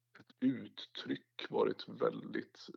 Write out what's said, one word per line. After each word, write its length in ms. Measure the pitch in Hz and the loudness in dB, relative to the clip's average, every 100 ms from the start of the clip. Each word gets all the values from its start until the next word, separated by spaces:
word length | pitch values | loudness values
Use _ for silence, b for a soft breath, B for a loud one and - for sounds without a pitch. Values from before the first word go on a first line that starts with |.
| _ - | _ -20
ett 140 | - - | -20 2
uttryck 1040 | - - - - - - - 135 - - - | 2 2 -4 -12 -12 -10 -4 -6 -6 -10 -2
varit 380 | 55 55 53 - | 4 4 4 -6
väldigt, 800 | 58 60 58 - - - - - | 0 2 2 -2 -4 -4 -12 -14